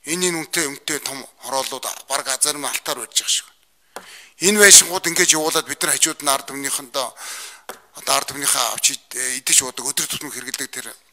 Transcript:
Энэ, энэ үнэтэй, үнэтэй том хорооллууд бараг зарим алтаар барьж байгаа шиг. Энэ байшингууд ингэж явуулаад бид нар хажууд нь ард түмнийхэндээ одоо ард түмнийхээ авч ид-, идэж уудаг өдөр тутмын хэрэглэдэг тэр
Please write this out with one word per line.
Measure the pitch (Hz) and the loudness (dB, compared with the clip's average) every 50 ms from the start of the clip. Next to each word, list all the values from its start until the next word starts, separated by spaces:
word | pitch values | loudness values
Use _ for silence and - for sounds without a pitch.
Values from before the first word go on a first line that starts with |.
| _ 143 | _ -4
Энэ, | 160 180 180 180 | -2 0 0 0
энэ | 170 165 151 | 0 -2 -6
үнэтэй, | - - 175 160 139 | -4 -2 -2 -2 -2
үнэтэй | 139 139 - - 151 139 | -4 -8 -6 -6 -6 -4
том | - - 135 139 120 - _ _ - | -6 -8 -10 -10 -14 -16 _ _ -10
хорооллууд | 123 131 135 131 - 135 127 - - - - - - | -4 -4 -2 -2 -4 -6 -8 -8 -8 -10 -10 -8 -4
бараг | 135 143 139 135 131 127 | -4 -4 -2 -2 -2 0
зарим | - 151 147 147 143 127 | 0 -2 -2 -4 -6 -6
алтаар | 113 - - - 147 123 113 | -6 -6 -4 -6 -6 -6 -8
барьж | - - - | -2 -2 -2
байгаа | - - - - | 0 0 -2 -2
шиг. | - - _ _ _ _ _ _ _ _ _ - - - - - - - _ - | -2 -8 _ _ _ _ _ _ _ _ _ -18 -16 -16 -20 -20 -20 -20 _ 2
Энэ | 156 185 208 | 2 4 6
байшингууд | 208 208 196 190 - - 165 175 185 - | 8 10 10 10 10 8 6 -2 -4 -4
ингэж | 170 165 - 180 - 156 | -2 2 2 4 4 4
явуулаад | 156 156 160 160 165 151 - | 4 2 2 0 0 -2 -2
бид | 147 - - | -6 -2 -2
нар | 160 | 0
хажууд | 139 143 - 160 156 - 143 | 2 2 0 0 0 -4 0
нь | 143 | 0
ард | 139 135 - - | 0 0 -2 -8
түмнийхэндээ | 135 139 139 139 127 - 143 123 - 143 127 117 - - - - - - - - - - _ - - - _ _ _ - | -10 -8 -6 -4 -6 -6 -8 -6 -6 -6 -6 -6 -8 -14 -14 -12 -12 -12 -12 -14 -16 -16 _ -18 -18 -18 _ _ _ -10
одоо | - - 139 | -2 0 0
ард | 139 135 - | 0 0 -2
түмнийхээ | 135 143 139 135 - 139 123 113 | -8 -4 -2 0 0 0 0 -2
авч | 104 - - - - | -2 0 0 0 0
ид-, | - _ _ - 123 127 127 127 131 - | -2 _ _ -10 -8 -6 -6 -6 -4 0
идэж | - - - 139 127 | 4 4 4 4 2
уудаг | 123 131 123 | -8 -6 -6
өдөр | 135 143 - 156 147 | -4 -4 -4 -4 -4
тутмын | - - 151 143 | -6 -8 -8 -10
хэрэглэдэг | 120 127 123 127 - - 139 127 | -10 -10 -10 -10 -8 -8 -8 -10
тэр | - 131 123 117 104 - _ _ | -10 -12 -12 -12 -16 -18 _ _